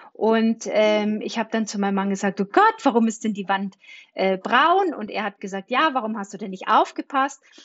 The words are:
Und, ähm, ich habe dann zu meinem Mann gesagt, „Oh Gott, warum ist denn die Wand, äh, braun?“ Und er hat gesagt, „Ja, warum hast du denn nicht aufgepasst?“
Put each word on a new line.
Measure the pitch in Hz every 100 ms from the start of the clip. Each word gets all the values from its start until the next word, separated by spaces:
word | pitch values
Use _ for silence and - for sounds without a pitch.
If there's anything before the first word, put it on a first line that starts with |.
| -
Und, | - 214 226 226 226 202
ähm, | 208 214 214 208 214
ich | - 233
habe | 220
dann | 226 214
zu | 208
meinem | 202 196
Mann | 196
gesagt, | 196 202 190
„Oh | 196
Gott, | - 427 453
warum | - 226 226
ist | 214
denn | 226
die | 202 185
Wand, | 196 196 - - - -
äh, | - 190 190
braun?“ | 208 233 311 370 392
Und | 240 208
er | 196
hat | 208 202
gesagt, | 196 196 196
„Ja, | 247 320
warum | 262 220 220
hast | 196
du | -
denn | 214
nicht | 190 -
aufgepasst?“ | 226 359 - - 277 277 - _ -